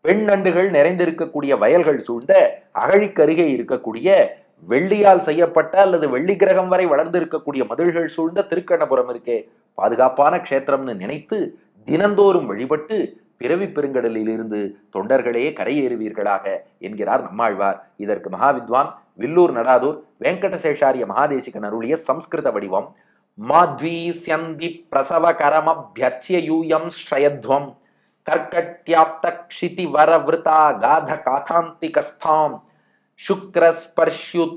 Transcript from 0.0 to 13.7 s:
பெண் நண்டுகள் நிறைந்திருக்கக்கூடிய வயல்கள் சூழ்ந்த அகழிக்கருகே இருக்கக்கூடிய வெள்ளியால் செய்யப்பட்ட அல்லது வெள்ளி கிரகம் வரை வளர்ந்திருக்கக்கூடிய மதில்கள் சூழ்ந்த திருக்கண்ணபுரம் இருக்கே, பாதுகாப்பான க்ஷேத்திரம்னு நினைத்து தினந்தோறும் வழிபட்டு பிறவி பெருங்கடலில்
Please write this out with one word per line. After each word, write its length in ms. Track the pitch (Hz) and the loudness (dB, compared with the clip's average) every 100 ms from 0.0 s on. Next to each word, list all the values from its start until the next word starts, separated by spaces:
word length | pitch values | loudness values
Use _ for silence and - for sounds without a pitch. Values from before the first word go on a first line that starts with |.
பெண் 280 | 156 202 214 | 2 2 2
நண்டுகள் 420 | 196 185 170 196 | 2 2 2 2
நிறைந்திருக்கக்கூடிய 880 | 156 151 180 175 160 165 147 143 123 | 4 2 2 -2 -2 -6 -6 -2 2
வயல்கள் 400 | 107 170 156 135 | 4 4 2 -2
சூழ்ந்த 640 | - 117 127 190 131 - _ | -4 -8 4 4 4 0 _
அகழிக்கருகே 720 | - 120 196 208 - 151 165 165 | -6 2 2 2 2 2 4 0
இருக்கக்கூடிய 800 | 127 117 127 - 107 185 196 101 - _ _ 82 | 0 -4 -6 -6 -4 2 4 4 -2 _ _ -2
வெள்ளியால் 500 | 123 185 214 202 180 | -2 0 4 6 6
செய்யப்பட்ட 640 | 160 156 170 170 - 185 | 4 0 2 2 2 4
அல்லது 280 | 196 175 151 | 4 4 0
வெள்ளி 280 | 127 170 196 | -2 -2 2
கிரகம் 320 | 190 185 185 | 4 4 2
வரை 180 | 185 180 | 0 2
வளர்ந்திருக்கக்கூடிய 800 | 143 165 175 160 156 - 135 113 | 2 0 -2 -2 -6 -6 -4 -4
மதில்கள் 420 | 120 175 165 160 | 0 -2 0 -4
சூழ்ந்த 380 | - 165 175 196 | -4 -4 -2 -2
திருக்கண்ணபுரம் 600 | 170 180 170 147 131 123 | -4 -2 -2 0 0 -2
இருக்கே, 380 | 120 120 113 - _ _ | -6 -4 -6 -6 _ _
பாதுகாப்பான 600 | - 101 117 127 131 147 175 | -4 -2 2 2 4 2 2
க்ஷேத்திரம்னு 580 | - 135 135 135 131 | -2 -4 0 -2 -2
நினைத்து 640 | 107 98 147 - 214 160 - _ _ | -8 -8 -10 -6 -6 -6 -8 _ _
தினந்தோறும் 600 | - 156 202 202 196 180 127 | -4 0 0 4 4 4 -2
வழிபட்டு 760 | 101 131 151 151 214 147 - _ _ | -8 -4 -4 -4 -4 -4 -8 _ _
பிறவி 280 | 120 170 | -4 -2
பெருங்கடலில் 640 | 196 | -2